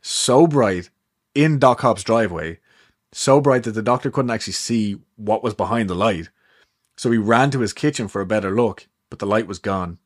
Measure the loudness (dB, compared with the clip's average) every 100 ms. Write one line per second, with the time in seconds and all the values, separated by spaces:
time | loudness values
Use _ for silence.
0 | -8 -4 2 4 6 4 2 0 -6 _
1 | _ _ _ 0 2 4 4 4 0 0
2 | 0 0 0 -4 -10 -12 _ _ _ _
3 | _ -6 4 4 4 2 0 -4 0 0
4 | 0 -4 -2 -4 -6 -10 -2 -2 -2 -6
5 | _ _ -4 -2 -2 -4 -2 -2 -2 0
6 | 0 -2 -8 _ _ _ _ _ _ -6
7 | 0 0 2 2 2 0 -4 -2 -4 -2
8 | -6 -6 -2 -2 0 0 -2 -4 _ _
9 | _ -8 -2 -2 -2 -8 -6 -4 -6 -12